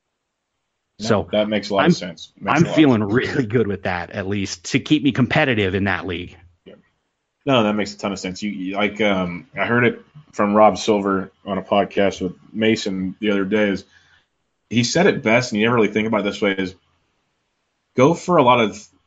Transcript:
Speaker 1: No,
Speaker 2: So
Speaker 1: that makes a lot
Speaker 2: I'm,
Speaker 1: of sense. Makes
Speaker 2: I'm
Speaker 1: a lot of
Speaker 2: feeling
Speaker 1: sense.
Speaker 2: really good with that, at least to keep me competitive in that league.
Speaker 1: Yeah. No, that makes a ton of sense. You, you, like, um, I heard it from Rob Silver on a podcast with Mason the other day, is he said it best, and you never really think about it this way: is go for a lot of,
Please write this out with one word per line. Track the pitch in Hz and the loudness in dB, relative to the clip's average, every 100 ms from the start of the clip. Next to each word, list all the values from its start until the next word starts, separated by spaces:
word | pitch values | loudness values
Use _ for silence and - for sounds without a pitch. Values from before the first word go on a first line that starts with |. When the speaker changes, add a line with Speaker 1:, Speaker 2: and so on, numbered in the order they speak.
| _ _ _ _ _ _ _ _ _ _ | _ _ _ _ _ _ _ _ _ _
Speaker 1:
No, | 107 | -2
Speaker 2:
So | 104 85 | 0 0
Speaker 1:
that | 104 107 | -2 0
makes | 107 95 | -2 -2
a | |
lot | 98 151 | 0 2
Speaker 2:
I'm, | |
Speaker 1:
of | 175 | 2
sense. | 90 82 - _ | -2 -14 -20 _
Makes | 98 143 | -2 0
Speaker 2:
I'm | |
Speaker 1:
a | 160 | 2
lot | |
of | 156 | 4
Speaker 2:
feeling | 151 117 | 4 4
Speaker 1:
sense. | 101 | 2
Speaker 2:
really | 117 104 156 117 | 0 0 -4 -2
good | 123 101 | 0 0
with | 98 | -2
that, | 101 90 85 | -4 -6 -6
at | - 95 | -8 -6
least | 104 95 - - | -4 -6 -8 -4
to | 131 | -4
keep | - 156 | 0 0
me | 143 | 0
competitive | 120 120 156 147 113 98 | 0 0 2 2 2 0
in | 95 98 | 0 -2
that | 90 85 | -2 -6
league. | 87 90 - - _ - | -10 -10 -18 -20 _ -20
Speaker 1:
Yeah. | - _ _ _ _ _ _ - | -20 _ _ _ _ _ _ 0
No, | 131 | 2
that | 107 | 2
makes | 104 101 - | 0 -4 -6
a | |
ton | 104 | -8
of | 95 | -6
sense. | 92 90 | -8 -8
You, | 104 | -8
you, | 101 92 98 | -6 -8 -2
like, | 104 101 | -4 0
um, | 104 95 90 87 - 98 | 0 0 -2 -6 -12 -8
I | 98 | -2
heard | 120 120 | 2 2
it | - - - - | -2 -12 -20 -20
from | - 104 | -4 0
Rob | 104 107 92 | 6 4 4
Silver | - 104 98 95 95 _ - | 0 0 0 -2 -4 _ -8
on | 95 | -6
a | |
podcast | 92 101 92 - 98 92 | 0 0 0 0 0 0
with | 92 - _ | -8 -8 _
Mason | 104 110 113 104 95 95 92 | -2 0 0 -2 -4 -6 -4
the | 107 | -2
other | 101 | -2
day, | 98 107 104 | 0 0 0
is | 92 - _ _ _ _ _ _ _ _ | -2 -8 _ _ _ _ _ _ _ _
he | 110 | -2
said | 120 165 185 | 0 2 2
it | - | 2
best, | 110 120 123 | 2 0 0
and | 104 | 0
you | 117 | 2
never | 120 | 2
really | 101 | 2
think | 110 110 | 0 -2
about | 110 | 0
it | |
this | 101 95 | -2 -2
way: | 104 95 | -2 -2
is | 92 - _ _ _ _ _ _ _ _ _ _ _ - | -4 -8 _ _ _ _ _ _ _ _ _ _ _ 2
go | 135 | 2
for | 170 - 175 | 2 2 4
a | |
lot | 123 123 | 6 4
of, | 107 95 - _ | 2 -2 -16 _